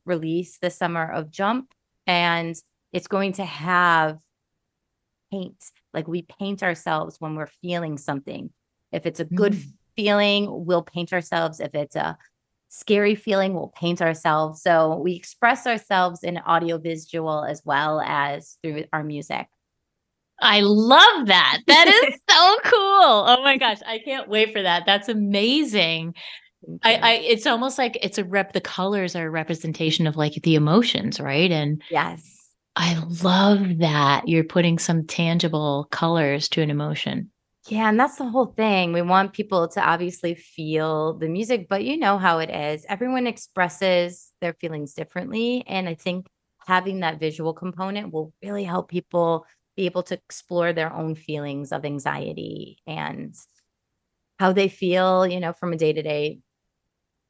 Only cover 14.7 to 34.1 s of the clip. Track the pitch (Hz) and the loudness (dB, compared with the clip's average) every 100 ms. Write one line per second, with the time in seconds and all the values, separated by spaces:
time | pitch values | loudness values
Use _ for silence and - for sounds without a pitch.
14.7 | 165 160 160 156 175 - - 240 262 262 | 4 4 0 -4 -6 -10 -2 0 0 -2
15.7 | 226 - 190 180 175 175 175 - 165 170 | -4 0 0 0 -2 -8 -6 0 0 0
16.7 | 165 160 160 160 165 160 151 139 147 151 | -4 -6 -8 -8 -6 -4 -4 -4 -6 -2
17.7 | 143 156 151 - 151 143 147 - - 165 | 0 0 -2 -2 -2 -4 -6 -12 -12 -10
18.7 | 151 156 160 151 147 - - - _ _ | -8 -6 -6 -6 -10 -8 -10 -10 _ _
19.7 | _ _ _ _ _ _ - 240 208 202 | _ _ _ _ _ _ -2 2 4 4
20.7 | 208 226 285 415 392 220 185 135 151 - | 4 8 10 10 8 4 4 4 2 6
21.7 | 294 349 415 554 - - 339 359 427 - | 8 8 8 4 2 2 6 6 6 4
22.7 | 480 392 392 330 214 202 247 269 269 254 | 2 6 6 8 6 6 4 4 2 0
23.7 | 208 - 226 247 269 202 214 220 220 185 | -2 -6 -10 -8 -10 -2 0 0 0 0
24.7 | 175 175 202 208 214 202 202 220 285 277 | 2 2 2 0 -2 0 2 2 2 0
25.7 | 208 165 160 165 170 - - _ _ 165 | 2 0 0 -6 -10 -16 -20 _ _ -18
26.7 | 170 226 226 240 233 - 226 294 233 262 | 0 2 4 4 2 2 0 0 0 -2
27.7 | 262 254 247 196 208 180 196 190 190 - | -2 -4 -4 -6 -6 -2 -2 -2 -4 -6
28.7 | - 185 202 180 170 160 160 156 160 165 | -6 -2 -2 -4 -4 -6 -4 -4 -6 -6
29.7 | 156 160 - 160 156 151 151 170 156 151 | -4 -2 0 0 0 -2 0 2 4 6
30.7 | 185 240 - 104 - 139 139 180 160 147 | 4 4 0 -2 -6 -4 0 2 2 -2
31.7 | 151 - 160 170 165 - - - _ _ | -4 -4 -2 -2 -6 -18 -20 -20 _ _
32.7 | - 170 165 160 170 185 185 196 202 190 | -2 0 -2 -4 -2 2 4 6 4 4
33.7 | 165 165 147 139 | 2 2 4 4